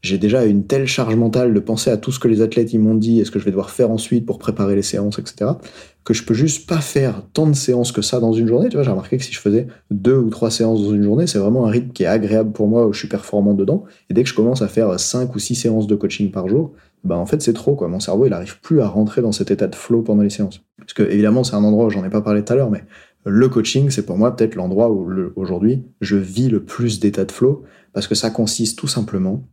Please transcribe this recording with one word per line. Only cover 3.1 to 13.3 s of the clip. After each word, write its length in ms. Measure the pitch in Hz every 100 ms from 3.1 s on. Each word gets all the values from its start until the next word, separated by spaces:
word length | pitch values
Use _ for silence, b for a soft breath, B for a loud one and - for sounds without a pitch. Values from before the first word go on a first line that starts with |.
| 117
et 60 | 104
ce 60 |
que 80 | 104
je 60 | 101
vais 40 |
devoir 220 | 95 92
faire 180 | - 120
ensuite 380 | 110 - 123 117
pour 100 | 98
préparer 380 | - 107 98 101
les 80 |
séances, 340 | 98 101 101 104
et 60 | -
cetera, 340 | - 107 - B B B B -
que 80 |
je 100 | 113
peux 120 | - 110
juste 340 | 156 139 -
pas 80 | 165
faire 460 | 143 143 135 101 -
tant 140 | - 156
de 80 | 143
séances 360 | - 123 120
que 120 | -
ça 160 | 104 123
dans 120 | 113
une 160 | 113 113
journée. 220 | 120 226
Tu 60 | 147
vois, 80 |
j'ai 80 | 135
remarqué 260 | 98 - 131
que 60 |
si 100 | -
je 60 | -
faisais 260 | 104 107 123 B B
deux 260 | 104 101 135
ou 140 | 113
trois 220 | 110 113
séances 320 | 110 113 110
dans 100 | 101
une 80 | 104
journée, 240 | 101 117 170
c'est 140 | 104
vraiment 260 | 98 123 117
un 60 |
rythme 220 | 117 127
qui 100 | -
est 40 | 90
agréable 440 | 107 104 110 110
pour 160 | 104 107
moi, 180 | 113 117
où 80 |
je 60 | 101
suis 80 | 104
performant 480 | 104 -